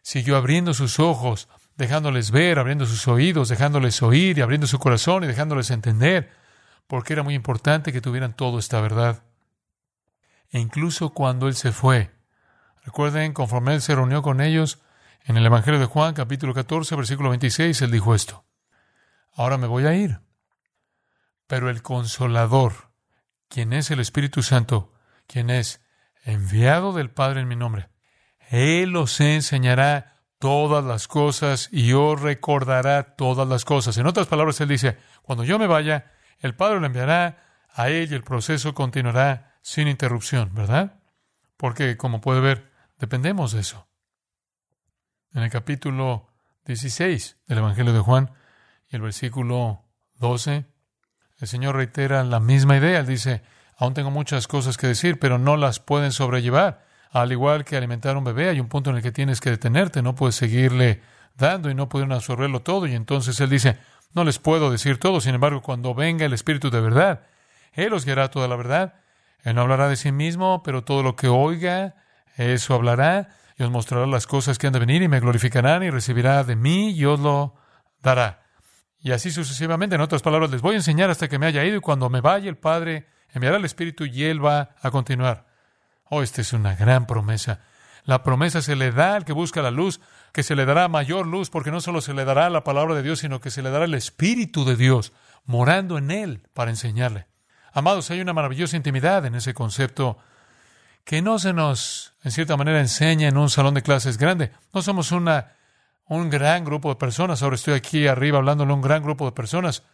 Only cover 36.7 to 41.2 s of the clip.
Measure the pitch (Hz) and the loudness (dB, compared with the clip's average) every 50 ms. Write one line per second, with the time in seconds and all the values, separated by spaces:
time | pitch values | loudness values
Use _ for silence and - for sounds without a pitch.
36.7 | 214 185 156 135 123 123 127 143 165 175 175 170 - _ _ _ _ _ _ _ | 2 0 -2 -2 -2 -2 0 2 2 2 2 -2 -4 _ _ _ _ _ _ _
37.7 | - - 117 135 156 165 165 151 147 127 - - 127 120 - - 156 139 120 151 | -6 -2 -2 0 0 -2 -2 -4 -6 -8 -6 -4 -4 -4 -2 -2 -2 -2 -2 -4
38.7 | 139 - 139 123 - 139 123 120 117 127 135 143 135 - - _ _ _ - - | -4 -2 -4 -2 -2 -2 -2 0 2 2 2 2 0 -2 -8 _ _ _ -16 -8
39.7 | - 156 151 147 135 - 131 120 120 113 - - 139 123 110 90 95 110 104 98 | -2 -2 0 0 0 0 -2 -2 -2 -2 -4 -2 -2 -2 -2 -2 -4 -4 -2 0
40.7 | 123 156 196 196 - _ _ _ _ _ | 0 0 0 -2 -8 _ _ _ _ _